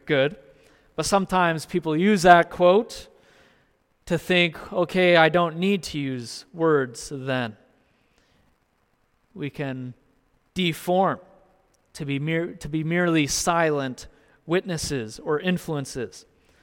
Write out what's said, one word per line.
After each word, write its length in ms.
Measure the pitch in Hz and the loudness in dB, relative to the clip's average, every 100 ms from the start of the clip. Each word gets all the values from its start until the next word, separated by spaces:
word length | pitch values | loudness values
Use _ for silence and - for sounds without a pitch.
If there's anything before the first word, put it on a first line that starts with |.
| - | -2
good. 300 | 143 139 190 - _ _ _ _ - | 2 0 -2 -20 _ _ _ _ -8
But 100 | 156 | 0
sometimes 600 | 202 185 185 170 160 - | 0 2 2 2 0 -4
people 300 | 180 160 156 | -4 -2 2
use 280 | 196 208 | 4 6
that 260 | 180 175 165 | 8 8 6
quote 580 | - 180 196 233 - - _ _ _ _ _ _ _ _ _ - | 2 4 4 2 -8 -20 _ _ _ _ _ _ _ _ _ -6
to 120 | 170 | -4
think, 560 | - 180 175 - - | 0 2 2 -2 -8
"Okay, 420 | 202 175 185 180 170 | -4 -2 2 6 6
I 140 | 160 | 6
don't 260 | 175 170 165 | 4 0 0
need 260 | 190 196 | -2 -2
to 140 | - 151 | -4 -6
use 480 | 139 127 113 - - | -6 -6 -8 -14 -14
words 560 | 170 165 147 127 120 - | -2 2 2 2 -6 -12
then." 460 | 139 131 127 117 110 _ _ _ _ _ _ _ _ _ _ _ _ _ _ _ _ _ | -10 -4 -4 -4 -8 _ _ _ _ _ _ _ _ _ _ _ _ _ _ _ _ _
We 160 | 190 143 | -12 -10
can 440 | - 139 131 123 - _ _ _ _ _ | -8 -8 -8 -10 -14 _ _ _ _ _
deform 680 | - 175 151 - 185 185 127 - _ _ _ _ _ _ | -4 -4 -2 -2 0 0 -2 -10 _ _ _ _ _ _
to 120 | - 143 | -12 -6
be 140 | 139 | -4
mere-, 340 | 151 165 175 180 | -2 -4 -4 -8
to 120 | 147 | -8
be 160 | 156 | -6
merely 440 | 156 170 175 160 139 | -2 0 2 2 0
silent 800 | - - 170 160 143 135 123 - _ _ _ - | -2 -2 0 0 0 -4 -8 -16 _ _ _ -4
witnesses 760 | 180 190 160 - 139 110 - | -2 -2 -6 -4 -6 -6 -8
or 200 | - 151 | -4 -2
influences. 840 | 185 180 - 147 131 135 110 - - _ _ _ | -2 -4 -4 -8 -8 -8 -10 -10 -20 _ _ _